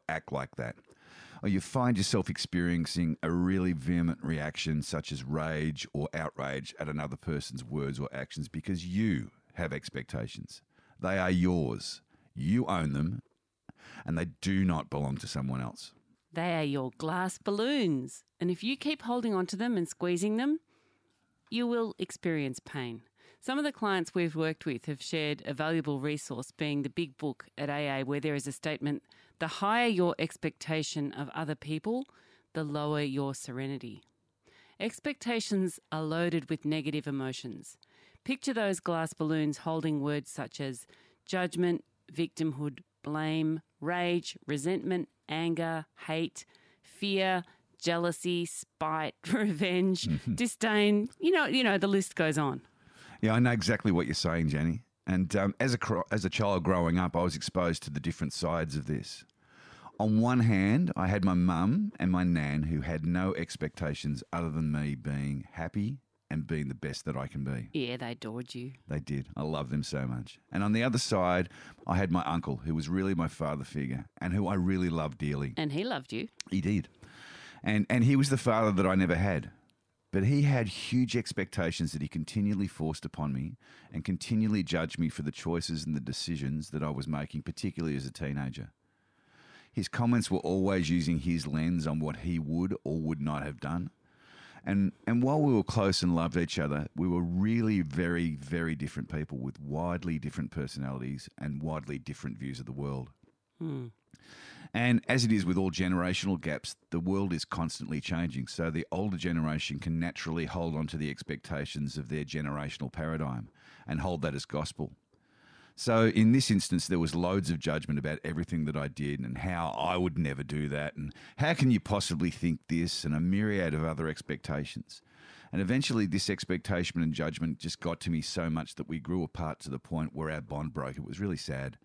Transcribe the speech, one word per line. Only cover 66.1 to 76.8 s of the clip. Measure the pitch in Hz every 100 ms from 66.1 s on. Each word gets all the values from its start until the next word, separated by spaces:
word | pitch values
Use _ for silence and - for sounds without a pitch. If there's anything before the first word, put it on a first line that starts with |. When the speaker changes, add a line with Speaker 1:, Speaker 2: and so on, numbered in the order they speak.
| _ -
Speaker 1:
and | 78 -
being | 80 69
the | 65
best | 73 69
that | 80 65
I | 69
can | 71
be. | 67 64 55
Speaker 2:
Yeah, | 147 120 123
they | 120
adored | 120 110 120 120 123
you. | 127 131 -
Speaker 1:
They | 73
did. | 69 69 - -
I |
love | 76 76 64
them | 71
so | - 71 65
much. | 60 62 - -
And | 92
on | 101
the | 110
other | 123 110
side, | - 101 90 90 87 - - - -
I | 90
had | 92
my | 90
uncle, | 73 85 76 67
who | 76
was | 80 76
really | 92 95
my | 87 80
father | - 76 73 65
figure | 76 65 65 - -
and | 90
who | 95 92
I |
really | 98 90 92 90
loved | 82 76 -
dearly. | 73 71 69 160
Speaker 2:
And | 151
he | 147
loved | 233 151 131
you. | 110 226 - -
Speaker 1:
He | 95
did. | 95 104